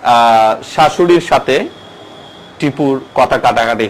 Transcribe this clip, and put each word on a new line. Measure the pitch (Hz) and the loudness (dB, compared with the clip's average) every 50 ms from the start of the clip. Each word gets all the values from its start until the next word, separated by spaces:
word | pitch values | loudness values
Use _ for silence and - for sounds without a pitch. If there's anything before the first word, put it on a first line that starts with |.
আহ, | - 120 120 117 120 117 113 113 110 110 110 - | -2 0 2 4 4 4 4 2 2 2 0 -4
শাশুড়ির | - - - 170 156 147 - - 175 175 175 165 | -8 -6 0 0 0 2 2 0 2 2 2 2
সাথে | 165 - 151 135 - 131 131 160 247 349 - - - - - - - - - - - - - - - - - - | 2 0 -2 -2 0 -2 -2 -2 -4 -6 -12 -18 -20 -20 -20 -20 -20 -20 -20 -20 -20 -20 -20 -20 -20 -20 -10 -6
টিপুর | 151 143 - - 147 135 135 135 - - - | -6 -4 -4 -2 -2 -2 -2 -4 -6 -4 -2
কথা | - 127 - 135 123 | -2 0 0 0 0
কাটাকাটি | 131 123 120 117 113 113 117 110 110 | 0 0 0 0 0 -2 -2 -2 -4